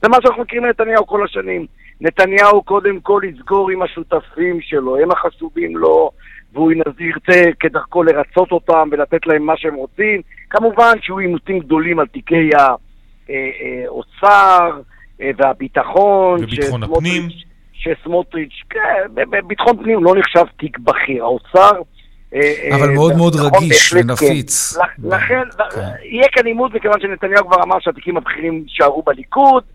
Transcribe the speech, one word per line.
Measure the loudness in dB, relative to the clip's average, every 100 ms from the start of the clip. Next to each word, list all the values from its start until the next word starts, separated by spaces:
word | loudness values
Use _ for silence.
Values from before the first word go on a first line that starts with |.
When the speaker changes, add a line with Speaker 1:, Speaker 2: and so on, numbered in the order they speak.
Speaker 1:
זה | 4
מה | 4
שאנחנו | 2 -2
מכירים | -6 -4
מנתניהו | -4 -2 0 0 0
כל | -2 -4
השנים. | -6 -8 -8 -10 _ -20 _
נתניהו | -6 0 0 4 4 4
קודם | 2 -2 0 -4
כל | -2 -2 -2
יסגור | -12 -4 -2 0
עם | -2
השותפים | -6 -8 -4 -6 -6 -4 -4 -4
שלו, | -4 -4 -2 0
הם | 0
החשובים | 0 -2 -8 -12 -8 -8 -2
לו, | 2 2 2 -4 -20 -20 _
והוא | -4 -2
ינ-, | 0 -4 -6
ירצה | -10 -8 0 4 4 2
כדרכו | -4 -4 -4 -2
לרצות | 2 0 0 -2 0
אותם | -2 0 0 2
ולתת | -2 -2 -2 0
להם | -2 0
מה | -2
שהם | -4 -8
רוצים. | -12 -4 -4 -4 -8 -20 -4
כמובן | -2 0 4 4 4
שיהיו | 0 -6
עימותים | -4 -4 -4 -6
גדולים | -2 -2 0 -2
על | -2
תיקי | -6 -2 0 2 4
ה-, |
אה, | 4 2 -8 -20 _ _ _
אה, | -10 -8 -10 -12 -10 -10
אוצר, | -12 -14 0 4 6 6 6 4 -4 -14 -20 -20 -10
אה, | -8 0
והביטחון, | 0 0 -6 -4 -2 2 2 4 2 0
Speaker 2:
וביטחון | -4 -4 -4 -4
Speaker 1:
שסמוטריץ', | -4 -2
Speaker 2:
הפנים. | -2 -4 -6 -12 -20 _ _
Speaker 1:
שסמוטריץ', | -12 -8 -8 -4 -4 -4 -10 -12 -14 -12
כן, | -6 -2 -2 -4
ב-, | -6 -6 -6
ב-, | -6
ביטחון | -4 0 0
פנים | 0 2
לא | 4 2
נחשב | 2 2 0 _
תיק | -12 -6
בכיר. | -4 -2 -4 -4
האוצר, | -4 -4 0 4 4 4 -4 _ -20 -20 -12 -2
אה, | -2 -2 -2 0
Speaker 3:
אבל | 2
Speaker 1:
אה, |
Speaker 3:
מאוד, | 2 2 4
מאוד | 2 2
Speaker 1:
ביטחון | 4 2
Speaker 3:
רגיש | 4 2 4
Speaker 1:
בהחלט | 2 2 2
כן. | 2
Speaker 3:
ונפיץ. | 0 -2 -4 -4 -4
Speaker 1:
לכ-, | -4 -4 -4
לכן, | -4 -2 -4 -4 -6 -6 -6
Speaker 3:
כן. | -10 -12
Speaker 1:
יהיה | -12 0 2
כאן | 2 0
עימות, | -2 -4
מכיוון | -2 -2 -2
שנתניהו | -2 -6 0 0 2
כבר | 2
אמר | 2 -2
שהתיקים | -2 -6 -6 -6
הבכירים | -6 -8 -6 -8 -10
יישארו | 0 0 0 -4
בליכוד | -4 -4 2 4 4 0